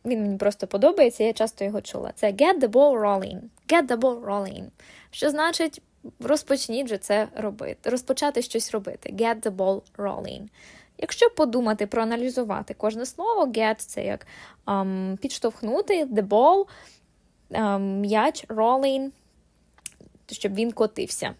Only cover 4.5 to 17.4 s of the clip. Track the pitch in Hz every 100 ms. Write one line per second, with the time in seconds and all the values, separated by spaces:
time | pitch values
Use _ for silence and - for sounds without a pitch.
4.5 | - - - - - - - 302 294 330
5.5 | 330 320 - - _ - - 233 302 -
6.5 | 277 - 233 254 202 - 208 214 - 214
7.5 | 208 - - - 247 - 262 294 240 240
8.5 | 226 - 220 202 - - 196 226 226 226
9.5 | 190 190 196 - - 202 - - - 214
10.5 | - - - - - 330 - 466 - 294
11.5 | 240 226 214 202 233 226 233 254 254 226
12.5 | 214 208 - 214 220 254 - 415 440 285
13.5 | 220 220 220 - - 202 208 - - -
14.5 | - - 196 190 190 190 196 269 - 226
15.5 | - 220 294 415 370 277 214 196 208 285
16.5 | 392 403 - - - _ _ _ _